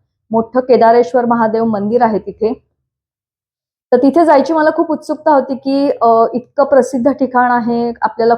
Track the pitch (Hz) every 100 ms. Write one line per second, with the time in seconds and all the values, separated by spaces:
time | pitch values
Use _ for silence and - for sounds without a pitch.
0 | _ _ - 220 226 254 254 247 226 233
1 | 240 262 233 233 226 220 226 208 208 240
2 | 233 202 196 - 220 254 _ _ _ _
3 | _ _ _ _ _ _ _ _ - -
4 | 269 277 330 285 262 320 311 311 339 302
5 | - 302 320 285 262 262 269 277 277 -
6 | 233 226 226 247 - - 277 269 233 269
7 | 254 269 254 247 247 240 226 233 240 233
8 | - - 226